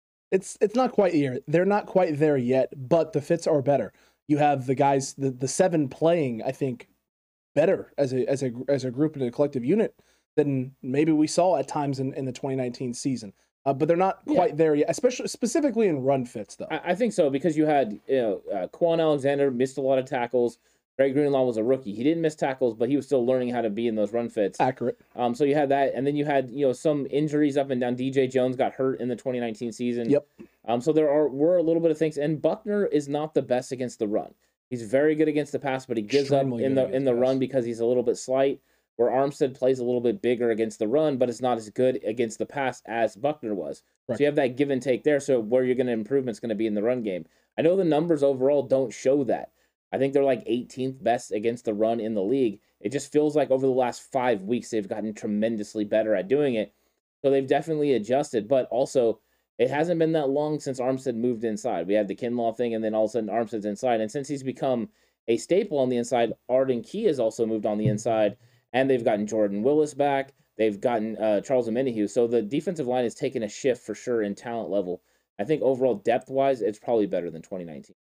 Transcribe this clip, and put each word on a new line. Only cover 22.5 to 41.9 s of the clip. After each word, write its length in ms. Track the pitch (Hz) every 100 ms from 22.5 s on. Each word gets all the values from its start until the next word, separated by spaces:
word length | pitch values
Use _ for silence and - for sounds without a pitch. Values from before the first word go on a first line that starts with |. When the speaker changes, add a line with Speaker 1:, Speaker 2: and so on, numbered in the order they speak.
| 131 123
Speaker 2:
but 140 | 110 120
he 80 | 139
was 80 |
still 200 | 127 135 120
learning 240 | 131 123
how 100 | 120
to 80 | 113
be 180 | 101 117
in 80 |
those 180 | 110 104
run 180 | 117 117
fits. 280 | 113 98 -
Speaker 1:
Accurate. 380 | 127 - 120 - _
Speaker 2:
Um, 200 | - 120
so 100 | 123
you 100 | 143
had 140 | 147 139
that, 240 | 139 135
and 120 | 110 139
then 100 | 147
you 80 |
had, 260 | 147 139 131
you 160 | 135 135
know, 60 |
some 340 | 120 160 147 131
injuries 480 | 143 151 147 151 139
up 120 | 135
and 100 | 123
down. 160 | 123 123
D 140 | 131
J 160 | 135 127
Jones 300 | 127 127 127
got 160 | 113
hurt 280 | - 135 123
in 80 | 123
the 80 | 113
twenty 220 | 131 123
nineteen 340 | 120 107 120
season. 360 | 107 123 120 117
Speaker 1:
Yep. 180 | 143 - - - _ -
Speaker 2:
Um, 140 | 120
so 120 | 147
there 180 | 156 151
are, 180 | 151 143
were 300 | 135 160 180
a 40 |
little 200 | 160 165
bit 80 | 165
of 80 | 156
things, 180 | 160 143
and 240 | 147 156
Buckner 460 | 160 208 208 208 185
is 220 | 151 139
not 260 | 143 151
the 80 | 147
best 300 | 131 123 -
against 260 | 127 123 -
the 100 | 107
run. 240 | 104 - _ _ _ _
He's 120 | 123
very 320 | 107 131 156
good 140 | 151 156
against 240 | 151 139
the 60 | 127
pass, 260 | 143 131 131
but 100 | 113
he 60 |
gives 300 | 104 139 135
up 60 | 139
Speaker 1:
Extremely 240 | 135 117
Speaker 2:
in 60 | 135
Speaker 1:
good 60 | 131
Speaker 2:
the, 40 | 127
Speaker 1:
against 100 | 131
Speaker 2:
in 80 |
the 80 | 135
Speaker 1:
the 80 | 120
Speaker 2:
run 160 | 127 135
Speaker 1:
pass. 40 |
Speaker 2:
because 240 | 123 135 117
he's 140 | 113
a 60 | 117
little 160 | 123
bit 140 | 117 98
slight, 440 | - 131 139 - _ _ _ -
where 140 | 120
Armstead 440 | 127 139 - 135
plays 240 | 131 127 127
a 60 |
little 160 | 120 123
bit 220 | 120 101
bigger 280 | 120 117 120
against 280 | 110 110 -
the 100 | 107
run, 300 | 147 156 131
but 100 | 123
it's 140 | 117
not 160 | 127 113
as 100 | 107
good 340 | 127 127